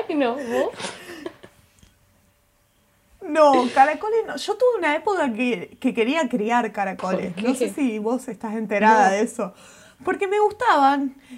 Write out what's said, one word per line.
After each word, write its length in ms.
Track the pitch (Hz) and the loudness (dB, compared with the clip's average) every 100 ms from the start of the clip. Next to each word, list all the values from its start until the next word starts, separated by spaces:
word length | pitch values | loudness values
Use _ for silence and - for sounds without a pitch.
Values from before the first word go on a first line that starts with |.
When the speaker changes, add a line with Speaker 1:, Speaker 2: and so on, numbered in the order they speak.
| 427 | -2
Speaker 1:
que 80 | 311 | -2
no, 200 | 254 262 | 0 -2
¿vos? 340 | 240 254 339 - - - - 339 294 - - _ _ _ _ _ _ _ _ _ _ _ _ _ _ _ _ - | -4 -2 -2 -4 -12 -12 -18 -16 -16 -16 -20 _ _ _ _ _ _ _ _ _ _ _ _ _ _ _ _ -16
Speaker 2:
No, 300 | 381 311 302 262 247 - | -4 4 6 6 4 4
caracoles 440 | 277 311 427 453 392 | 4 2 -2 -2 -2
no. 120 | 285 | -4
Yo 180 | - 415 | -4 0
tuve 220 | 494 453 | 2 2
una 160 | 320 311 | 0 -2
época 380 | 359 381 285 | 0 0 -2
que, 440 | 214 254 196 - - | -2 -2 -4 -8 -6
que 120 | 262 | -4
quería 360 | 214 226 320 262 | 0 0 0 0
criar 420 | 240 214 240 226 | -2 0 0 0
caracoles. 640 | 214 190 185 185 185 185 | -4 -6 -4 -4 -4 -4
Speaker 1:
¿Por 100 | 175 | -4
Speaker 2:
No 100 | 233 262 | -2 -2
sé 100 | 220 | -2
Speaker 1:
qué? 60 | |
Speaker 2:
si 260 | 320 262 214 | -2 -2 -2
vos 280 | 214 247 254 | -4 -4 -6
estás 260 | 208 226 220 | -12 -8 -6
enterada 520 | 214 202 214 220 190 | -4 2 4 6 4
Speaker 1:
No. 20 | |
Speaker 2:
de 80 | 196 | 2
eso. 320 | 240 - 190 - - - - - - | -2 -4 -10 -10 -20 -20 -20 -12 -6
Porque 220 | 370 392 | -4 -2
me 100 | 415 | 0
gustaban. 760 | 415 415 480 311 269 277 269 - - | 0 0 2 4 4 2 -2 -8 -20